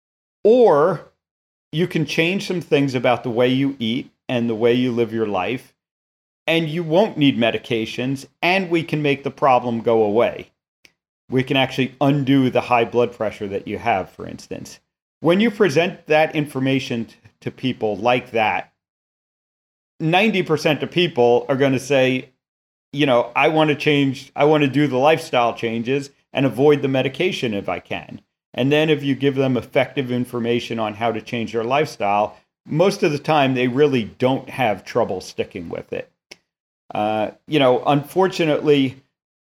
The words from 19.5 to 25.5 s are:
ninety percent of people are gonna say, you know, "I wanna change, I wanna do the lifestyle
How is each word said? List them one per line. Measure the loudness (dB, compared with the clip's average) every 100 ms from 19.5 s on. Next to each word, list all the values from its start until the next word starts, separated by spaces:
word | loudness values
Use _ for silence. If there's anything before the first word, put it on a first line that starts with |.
| _ _ _ _ -6
ninety | 0 2 2 0
percent | 0 0 0 -2
of | -2
people | -2 0 2 4 4 2
are | 0
gonna | 2 0
say, | 0 2 2 0 -6 _ _ _ _ _ _
you | -2 2
know, | 2 2 0
"I | 2
wanna | 4 2 2
change, | 2 2 2 -2 -8 0
I | 2
wanna | 4 2
do | 2 2
the | 4
lifestyle | 4 2 0 0 0